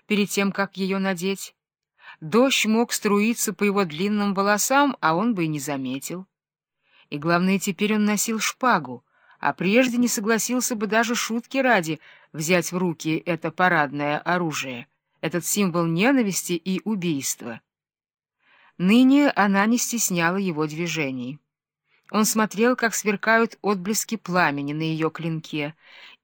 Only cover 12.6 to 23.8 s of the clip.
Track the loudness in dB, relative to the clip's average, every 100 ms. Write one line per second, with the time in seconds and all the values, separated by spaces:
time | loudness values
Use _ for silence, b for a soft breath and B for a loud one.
12.6 | 0 -2 -2 -2 -4 -4 -2 -4 -4 0
13.6 | 2 2 0 -2 -2 -2 -2 -2 -2 -4
14.6 | -8 -10 -14 _ _ _ -6 -4 -2 0
15.6 | 2 2 0 2 4 4 2 -2 -4 -4
16.6 | -2 -4 -4 -4 -2 -2 -4 -8 -10 -14
17.6 | _ _ _ _ _ _ _ _ b b
18.6 | b b 4 6 8 6 4 4 2 4
19.6 | 2 2 0 -2 -2 0 0 0 -2 -2
20.6 | -4 -4 -4 -4 -4 -4 -8 -12 _ _
21.6 | _ _ _ _ _ 0 0 0 -2 2
22.6 | 2 2 0 -2 -2 -2 2 2 2 -2
23.6 | -2 -2